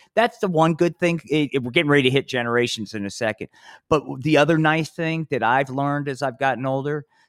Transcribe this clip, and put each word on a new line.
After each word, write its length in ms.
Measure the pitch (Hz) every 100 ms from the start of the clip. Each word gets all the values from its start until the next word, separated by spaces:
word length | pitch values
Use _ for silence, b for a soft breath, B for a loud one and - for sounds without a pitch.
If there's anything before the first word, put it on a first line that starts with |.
| b -
That's 220 | 233 -
the 100 | 202
one 280 | 160 160 160
good 220 | 175 -
thing. 220 | 175 165 -
It, 200 | 151 143
it, 80 | 135
we're 100 | 123
getting 180 | 127 147
ready 120 | 143
to 60 | 127
hit 160 | 135 131
generations 680 | 127 120 120 120 - 101
in 120 | 110 101
a 40 |
second. 400 | - 110 107 82 B B B _
But 140 | 156 131 135
the 160 | 151 147
other 200 | 151 160
nice 320 | 156 160 151
thing 380 | - 160 160 156
that 140 | 131
I've 260 | 110 131 135
learned 380 | 131 143 143 143
as 140 | 131
I've 180 | 139 127
gotten 260 | 135 120 131
older, 400 | 135 139 147 139 _